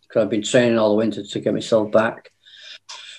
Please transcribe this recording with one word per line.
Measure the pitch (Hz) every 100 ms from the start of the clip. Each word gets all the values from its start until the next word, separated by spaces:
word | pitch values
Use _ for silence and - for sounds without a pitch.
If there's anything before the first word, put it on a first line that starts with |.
| _
'cause | 117
I've | 104
been | 110
training | 101 131 120 113
all | 107
the | 104
winter | 110 104
to | 101 104
get | 107
myself | 107 - 110 104
back | 110 113 - - _ _ - - - - - -